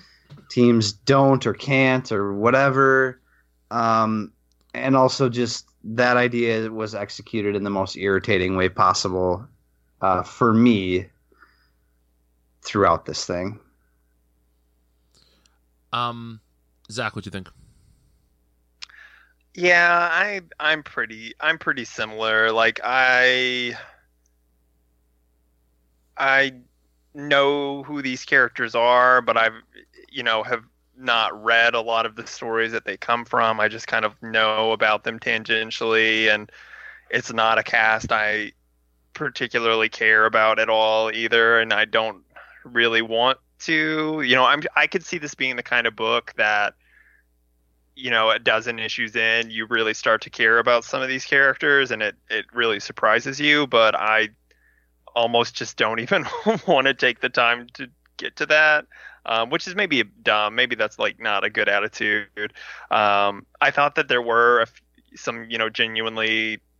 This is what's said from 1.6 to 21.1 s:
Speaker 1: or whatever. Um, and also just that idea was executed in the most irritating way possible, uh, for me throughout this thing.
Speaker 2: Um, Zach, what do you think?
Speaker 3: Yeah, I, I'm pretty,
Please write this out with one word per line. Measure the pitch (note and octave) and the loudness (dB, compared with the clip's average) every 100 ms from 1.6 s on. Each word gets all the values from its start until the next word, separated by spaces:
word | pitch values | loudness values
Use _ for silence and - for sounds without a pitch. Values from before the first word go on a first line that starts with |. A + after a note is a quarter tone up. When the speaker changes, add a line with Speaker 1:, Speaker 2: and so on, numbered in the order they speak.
| C#3+ C3+ C3 C3 - | -2 2 2 2 -2
Speaker 1:
or | G#2 G2+ | -4 -2
whatever. | G2+ A2+ C3 C#3 C3 C3+ C3+ C3 B2+ _ _ _ _ - | 0 2 4 4 4 4 4 2 -4 _ _ _ _ -8
Um, | A2+ A2+ A2+ A2 A2 G2+ _ _ _ _ | -2 0 2 0 -2 -6 _ _ _ _
and | B2 C3 C3+ | -6 0 4
also | B2+ - C3 | 4 2 -2
just | A#2+ A#2 - - _ | -2 -4 -6 -14 _
that | G#2+ A2+ B2 B2 | -8 0 2 4
idea | B2 A#2+ A#2 A2 A2 | 2 0 -2 -2 -4
was | A2 A2 G#2+ | -6 -8 -8
executed | G2+ - - A2+ G2+ G2+ | -10 -12 -8 -4 -2 -2
in | |
the | G2+ | -2
most | G2 F#2+ - | -4 -4 -4
irritating | G2 F#2+ G2+ G2 F#2 F#2 | 0 0 0 0 0 0
way | F#2 | -2
possible, | - F#2 F#2 G2 F#2 F#2 F2+ A#2 _ _ _ _ - | 0 0 0 -2 -2 -2 -2 -6 _ _ _ _ -4
uh, | F#2+ F2+ | -2 -2
for | - - A#2+ | -4 0 2
me | A2 A#2+ G#2 F#2 F2+ - _ _ _ - _ _ _ _ _ _ _ _ _ _ _ | 4 4 4 0 -4 -4 _ _ _ -20 _ _ _ _ _ _ _ _ _ _ _
throughout | - G#2 F2+ E2 - | -6 2 2 2 -2
this | - - | -10 -6
thing. | F2+ F#2+ A2 _ _ _ _ _ _ _ _ _ _ _ _ _ _ _ _ _ _ _ _ _ _ - | -6 -6 -10 _ _ _ _ _ _ _ _ _ _ _ _ _ _ _ _ _ _ _ _ _ _ -10
Speaker 2:
Um, | A#2+ A#2+ A#2+ A#2 A2 _ _ _ _ - | -6 -6 -6 -14 -18 _ _ _ _ -14
Zach, | G#2+ A2 A2 | -8 -8 -8
what | |
do | G2 | -12
you | |
think? | G2 F#2 _ _ _ _ _ _ _ _ _ _ _ _ _ - - - _ _ _ _ - | -12 -16 _ _ _ _ _ _ _ _ _ _ _ _ _ -20 -20 -20 _ _ _ _ -2
Speaker 3:
Yeah, | F3+ F3 F3 F3 E3+ | 2 4 4 4 0
I, | E3 G#3 G3 E3+ - | -2 -2 -6 -12 -6
I'm | D3+ D#3 | -2 -2
pretty, | - - A2 | -4 -8 -8